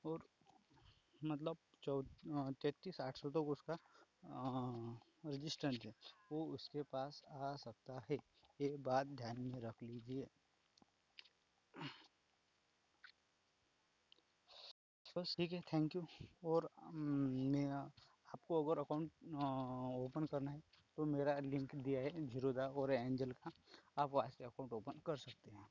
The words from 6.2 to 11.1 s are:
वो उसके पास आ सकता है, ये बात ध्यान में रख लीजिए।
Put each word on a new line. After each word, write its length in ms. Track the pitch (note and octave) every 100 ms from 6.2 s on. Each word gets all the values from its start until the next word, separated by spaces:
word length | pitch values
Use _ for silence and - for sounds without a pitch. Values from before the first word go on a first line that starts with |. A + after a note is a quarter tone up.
| -
वो 140 | D3+ D#3
उसके 280 | C#3 - D3 C#3
पास 300 | C3+ C#3 D3
आ 300 | - C#3+ C#3 C#3+
सकता 460 | A#2+ A2 - C3 A#2
है, 60 | C#3+ - - - -
ये 160 | C#3+ C#3+
बात 280 | C3 C3 C#3
ध्यान 320 | C#3 A#2 A#2+
में 180 | B2+ B2+
रख 220 | A2+ -
लीजिए। 440 | A#2 A#2+ A#2 C3 - _ _ _ _ _ - _ _